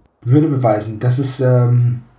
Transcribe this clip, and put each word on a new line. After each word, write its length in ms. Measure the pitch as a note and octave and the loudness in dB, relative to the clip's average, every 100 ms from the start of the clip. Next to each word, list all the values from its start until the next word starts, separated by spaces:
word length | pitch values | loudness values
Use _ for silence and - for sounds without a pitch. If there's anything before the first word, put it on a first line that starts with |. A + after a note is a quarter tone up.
| - _ | -14 _
Würde 240 | A#2 C#3+ D3+ | 0 2 2
beweisen. 520 | C3 A#2+ G#2 A2 G#2+ | 0 0 -2 -4 -6
Das 180 | B2 B2+ | -4 -2
ist, 220 | C3 - | -4 -2
ähm, 580 | B2+ B2 A#2+ B2 B2 - - | 0 2 2 2 0 -2 -10